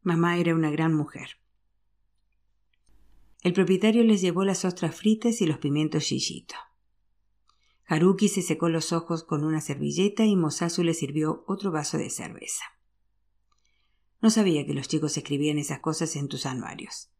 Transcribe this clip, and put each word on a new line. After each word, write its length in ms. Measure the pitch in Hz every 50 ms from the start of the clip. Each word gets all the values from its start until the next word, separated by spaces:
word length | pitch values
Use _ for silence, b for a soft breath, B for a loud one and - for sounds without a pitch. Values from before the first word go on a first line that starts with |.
| _
mamá 340 | 185 170 165 165 170 170 175
era 180 | 170 170 165
una 140 | 165 160 156
gran 240 | 147 151 160 165 160
mujer". 440 | 151 147 143 - - - - - _ _ _ _ _ _ _ _ _ _ _ _ _ _ _ _ _ _ _ _ _ _ _ _ _ _ _ _ _ _ _ _ - - - - - - _ - _ -
El 100 | 185 175
propietario 500 | 190 190 175 190 180 190 220 220 233 233
les 180 | 226 214 196
llevó 220 | 180 180 165 180 190
las 200 | 196 185 180 -
ostras 320 | 185 175 - - 165 -
fritas 440 | - - 214 220 220 - 233 226 -
y 60 | 196
los 120 | 160 151 -
pimientos 440 | - 147 139 151 156 151 151 156 147
Shishito. 540 | - 131 131 - - - - - _ - - - _ _ _ _ _ _ _ _ _ _ _ _ _ _ _ _ _ _ _ _ _ _ _ _
Haruki 420 | - 160 156 170 185 196 190 214 202
se 140 | - 190 180
secó 260 | - 156 - 165 170
los 240 | 165 165 160 - 170
ojos 300 | 165 165 - 170 160 160
con 220 | - 156 147 147
una 160 | 156 156 156
servilleta 640 | 151 - 143 135 147 143 147 156 190 208 202 - 220
y 100 | 214 208
Mosasu 480 | 185 165 156 151 - 175 170 170 - 180
le 120 | 165 160
sirvió 500 | 160 151 135 139 151 156 151 165 - -
otro 240 | - 190 190 - 202
vaso 280 | 160 156 147 - - 156
de 120 | - -
cerveza. 540 | - - - - - - - - - - - - _ _ _ _ _ _ _ _ _ _ _ _ _ _ _ _ _ _ _ _ _ _ _ _ _ _ _ _ _ _
"No 100 | - 220
sabía 360 | 220 226 214 190 160 147 143
que 80 | 160 143
los 140 | 139 131 -
chicos 280 | - 156 156 151 147
escribían 420 | 151 143 - 143 139 147 151 147 151
esas 200 | 143 - 147 -
cosas 380 | - 160 160 - 170 156 -
en 100 | 147 143
tus 200 | 135 - 135 -
anuarios. 680 | 139 131 127 - - - - - - - - - _ _ _